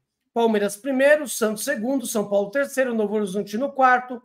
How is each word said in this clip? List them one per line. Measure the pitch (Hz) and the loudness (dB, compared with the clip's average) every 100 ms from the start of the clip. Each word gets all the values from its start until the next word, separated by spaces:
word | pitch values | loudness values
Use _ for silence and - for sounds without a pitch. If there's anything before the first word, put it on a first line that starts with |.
| _ _ _ | _ _ _
Palmeiras | 233 226 214 202 - | 0 2 2 0 -4
primeiro, | 277 262 277 302 269 | -4 2 4 4 2
Santos | - 220 214 | -2 -2 -2
segundo, | 269 262 233 277 226 | -4 -4 -2 -2 -2
São | 220 202 | -4 0
Paulo | 202 202 | 0 0
terceiro, | 277 277 262 254 | -2 -2 0 0
Novo | 226 202 214 | 0 0 -2
Horizontino | 202 202 202 214 277 | -2 -4 -4 -4 -4
quarto, | 269 254 247 247 240 | 4 4 4 0 -12